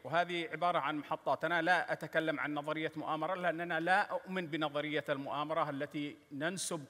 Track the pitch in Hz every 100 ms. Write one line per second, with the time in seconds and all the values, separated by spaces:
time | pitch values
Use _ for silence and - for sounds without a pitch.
0 | 127 160 175 175 160 156 175 170 139 151
1 | 139 156 156 131 160 170 165 175 - 156
2 | 160 165 160 143 139 147 147 156 156 151
3 | - 156 160 185 175 160 175 165 165 196
4 | - - 190 185 165 156 151 147 151 147
5 | 143 139 139 139 151 160 151 139 143 156
6 | 147 - - 143 160 185 - 170 139